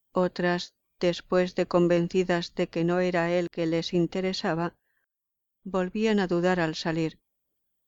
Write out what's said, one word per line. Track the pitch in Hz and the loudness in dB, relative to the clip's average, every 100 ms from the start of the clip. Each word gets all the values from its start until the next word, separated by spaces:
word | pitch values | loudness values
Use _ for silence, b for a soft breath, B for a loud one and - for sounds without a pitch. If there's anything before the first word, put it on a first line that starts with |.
| _ | _
Otras, | 185 180 - 175 175 - _ _ - | 0 0 0 -2 -2 -6 _ _ -2
después | 180 170 - 180 180 | -2 -2 0 0 0
de | - 175 | -2 0
convencidas | 180 175 175 170 185 180 175 175 | 2 4 2 2 0 0 -2 -2
de | - 175 | -4 -4
que | 170 | -2
no | 170 180 | 0 0
era | 180 175 170 | 0 0 0
él | 180 170 | 0 -2
que | - 165 | -4 -2
les | 165 - | -2 0
interesaba, | 175 165 190 185 185 202 160 170 - _ _ _ _ _ _ _ _ 190 | 0 0 -2 -4 -4 -2 -2 -4 -8 _ _ _ _ _ _ _ _ -4
volvían | 185 180 214 220 208 | -2 -2 0 2 2
a | 180 | 2
dudar | 175 180 180 | 2 2 2
al | 160 | 0
salir, | 156 170 160 160 - _ _ _ _ _ _ | -2 -4 -2 -2 -6 _ _ _ _ _ _